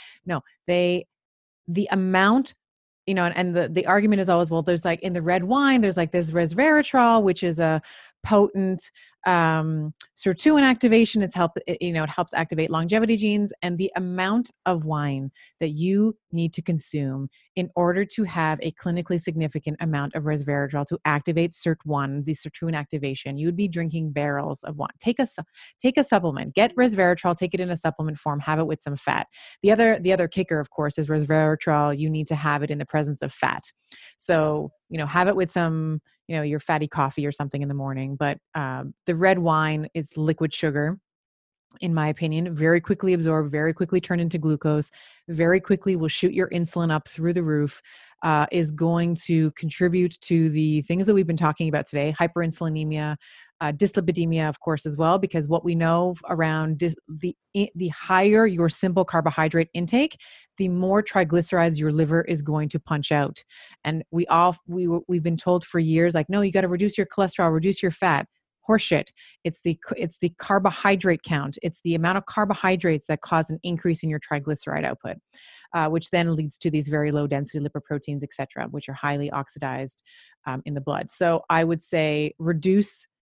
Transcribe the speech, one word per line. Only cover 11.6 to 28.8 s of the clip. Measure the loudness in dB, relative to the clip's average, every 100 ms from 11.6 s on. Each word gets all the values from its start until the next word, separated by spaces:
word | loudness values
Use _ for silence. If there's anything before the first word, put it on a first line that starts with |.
| -6
it, | -4
you | -2
know, | -2
it | -2
helps | -2 -4
activate | -2 -2 -2 0
longevity | 0 0 2 2 2
genes." | 2 0 -2 -4
And | -6 -2
the | -2 -2
amount | -4 -2 0 0 -2 -4 -2
of | -2
wine | -2 -2 -2 -4 -6 -12 -20 _
that | -6
you | -2 0 2 2 -2 _
need | -4 -2
to | -4
consume | -4 -4 -4 -6 -4 -6 -8 -12 _ -8
in | -4
order | 0 0 0
to | -2 -4
have | -4 -2 -2 -2
a | -6
clinically | -6 -6 -4 -4 -4
significant | -4 -4 -4 -4 -8 -6
amount | -4 -4 -4
of | -4
resveratrol | -4 -4 -2 -2 -2 -4 -4
to | -4 0
activate | 0 0 0 -2
sirt | -2 -4 -4
one, | -2 -4 -2 -4
the | -6
sirtuin | -8 -10 -8 -6 -6
activation, | -6 -6 -6 -6 -8 -4
you | -4
would | -2
be | -2
drinking | -2 -4 -4 -4
barrels | -2 -2 -2 -4 -8
of | -10 -10
wine. | -10 -4
Take | -4 -2
a | -2
su-, | -4 -14 _ -20 _
take | 0 2
a |
supplement, | 2 2 0 -2 -2
get | 2 2 4
resveratrol, | 2 4 4 4 0 -2
take | -2
it | -4
in | -4
a | -2
supplement | -4 -2 -6 -4
form, | -4 -4
have | -2 -2
it | -2
with | -4